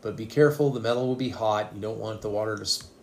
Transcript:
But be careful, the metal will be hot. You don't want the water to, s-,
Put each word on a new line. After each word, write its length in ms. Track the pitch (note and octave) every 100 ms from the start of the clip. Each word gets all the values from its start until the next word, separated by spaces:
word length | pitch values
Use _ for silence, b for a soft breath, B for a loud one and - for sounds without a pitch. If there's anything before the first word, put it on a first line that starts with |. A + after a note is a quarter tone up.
But 140 | A2 -
be 100 | A2
careful, 440 | - D3 D3 D3
the 100 | B2
metal 260 | A2+ A#2+ B2+
will 100 | B2+
be 140 | B2+
hot. 420 | A2+ A2 G#2+ G#2+
You 60 | G#2
don't 180 | G#2+ A2
want 220 | G#2+ G#2+
the 80 | G#2+
water 280 | G#2 A2 G#2
to, 60 |
s-, 200 | F#2 - - -